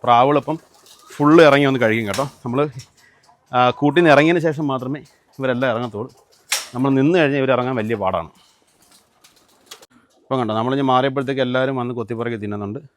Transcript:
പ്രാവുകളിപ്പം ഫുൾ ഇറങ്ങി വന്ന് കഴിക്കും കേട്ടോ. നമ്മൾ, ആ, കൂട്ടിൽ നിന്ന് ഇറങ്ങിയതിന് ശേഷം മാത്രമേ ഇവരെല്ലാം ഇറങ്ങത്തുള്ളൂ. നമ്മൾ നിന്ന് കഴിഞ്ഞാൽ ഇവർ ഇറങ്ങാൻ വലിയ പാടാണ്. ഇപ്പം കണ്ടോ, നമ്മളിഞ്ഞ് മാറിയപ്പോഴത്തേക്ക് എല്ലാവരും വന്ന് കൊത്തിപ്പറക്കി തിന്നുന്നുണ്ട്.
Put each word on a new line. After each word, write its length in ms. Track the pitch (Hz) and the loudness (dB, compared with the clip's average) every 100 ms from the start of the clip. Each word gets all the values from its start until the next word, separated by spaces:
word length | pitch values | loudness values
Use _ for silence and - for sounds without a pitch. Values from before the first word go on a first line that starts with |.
പ്രാവുകളിപ്പം 540 | 123 120 131 147 139 160 _ _ _ _ _ | 4 4 4 0 -2 -10 _ _ _ _ _
ഫുൾ 200 | - 147 165 156 | 0 6 8 8
ഇറങ്ങി 200 | 139 143 | 6 2
വന്ന് 120 | 131 | 2
കഴിക്കും 220 | 117 110 107 | 0 0 -2
കേട്ടോ. 160 | 98 139 - | -4 -6 -8
നമ്മൾ, 160 | 123 123 147 135 - _ _ _ _ _ _ 127 | -8 -4 -4 -6 -20 _ _ _ _ _ _ 0
ആ, 20 | 123 - | 0 2
കൂട്ടിൽ 180 | 147 147 | 0 2
നിന്ന് 120 | 170 | 4
ഇറങ്ങിയതിന് 300 | 143 156 175 160 | 6 4 0 -2
ശേഷം 180 | 147 147 | -4 -4
മാത്രമേ 280 | 131 127 143 - _ _ - | -6 -8 -10 -14 _ _ -8
ഇവരെല്ലാം 300 | 131 123 131 | -4 -2 -2
ഇറങ്ങത്തുള്ളൂ. 380 | 113 123 104 127 _ _ _ _ - - 123 | -2 -6 -10 -12 _ _ _ _ -10 -8 -4
നമ്മൾ 140 | 135 135 | 0 2
നിന്ന് 160 | 139 180 | 2 2
കഴിഞ്ഞാൽ 180 | 147 143 | 0 0
ഇവർ 100 | 131 123 | 0 0
ഇറങ്ങാൻ 200 | 123 127 | 0 -4
വലിയ 160 | 110 110 | -4 -4
പാടാണ്. 260 | 95 92 80 _ _ _ _ _ _ _ _ _ _ _ _ _ _ - _ _ _ _ | -2 -4 -8 _ _ _ _ _ _ _ _ _ _ _ _ _ _ -20 _ _ _ _
ഇപ്പം 140 | _ 131 | _ -6
കണ്ടോ, 120 | 120 110 | -2 -2
നമ്മളിഞ്ഞ് 260 | 120 139 135 | -2 -2 0
മാറിയപ്പോഴത്തേക്ക് 520 | 127 135 131 131 135 123 | 2 0 -4 -6 -4 -2
എല്ലാവരും 280 | 127 131 135 | -2 -2 -4
വന്ന് 120 | 120 120 | -6 -8
കൊത്തിപ്പറക്കി 400 | 107 117 120 117 | -8 -8 -6 -6
തിന്നുന്നുണ്ട്. 360 | 104 104 101 123 151 | -8 -8 -8 -10 -16